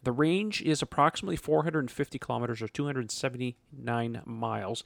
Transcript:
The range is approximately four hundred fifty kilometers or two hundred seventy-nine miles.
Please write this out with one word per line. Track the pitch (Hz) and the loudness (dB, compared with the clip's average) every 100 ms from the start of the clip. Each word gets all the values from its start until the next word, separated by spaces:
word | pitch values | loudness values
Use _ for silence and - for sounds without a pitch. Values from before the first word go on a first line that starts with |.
The | 127 | -2
range | 120 156 185 214 - | 4 4 4 0 -2
is | 156 151 | 0 0
approximately | 139 - 147 - 196 165 | 2 4 4 4 -4 -4
four | - 147 | 2 4
hundred | 156 156 127 | 4 2 0
fifty | - 143 135 | -2 -4 -4
kilometers | - 120 120 113 | -4 -2 -2 -2
or | 110 | -4
two | - 143 | -4 -2
hundred | 135 110 | -2 -4
seventy-nine | - 135 123 127 120 _ 139 117 117 117 117 - | -2 -2 -2 -4 -6 _ -10 -2 0 -2 -4 -8
miles. | 113 113 110 98 117 | -4 -2 -2 -4 -6